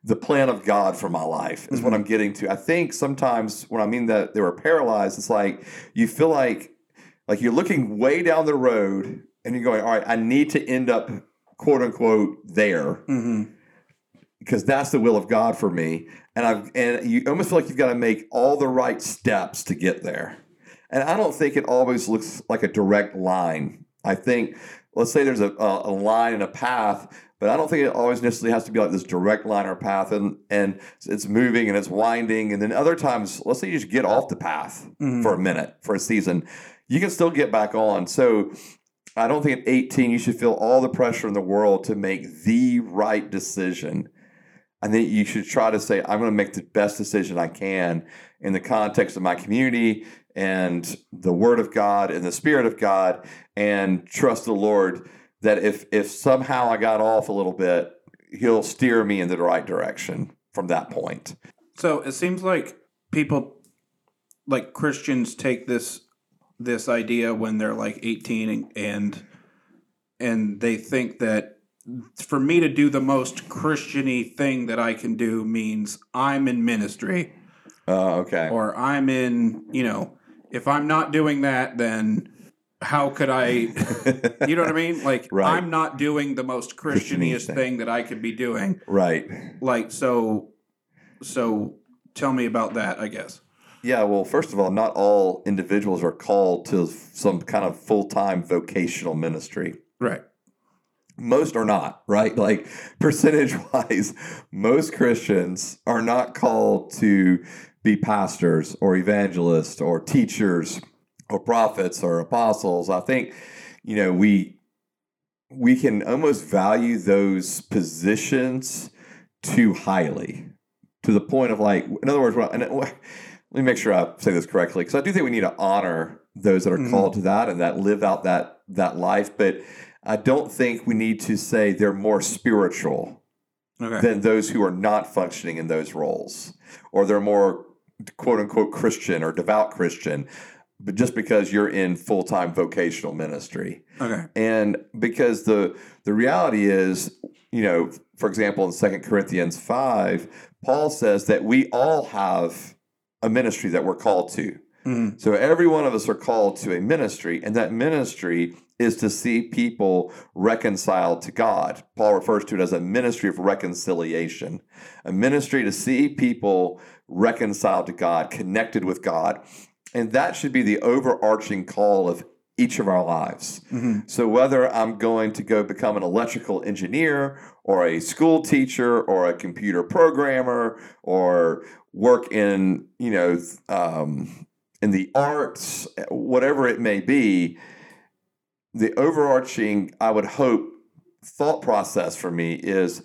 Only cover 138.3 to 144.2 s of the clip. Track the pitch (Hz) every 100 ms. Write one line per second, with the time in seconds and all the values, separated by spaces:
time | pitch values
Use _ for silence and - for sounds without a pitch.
138.3 | 113 101 113 104 - 117 - - 82 80
139.3 | 80 85 107 - - 87 - - 71 69
140.3 | - - - _ _ 98 98 123 113 101
141.3 | 110 95 101 104 98 92 87 - 101 87
142.3 | 98 85 85 82 - 87 85 85 78 78
143.3 | 76 - - 92 90 _ - 120 107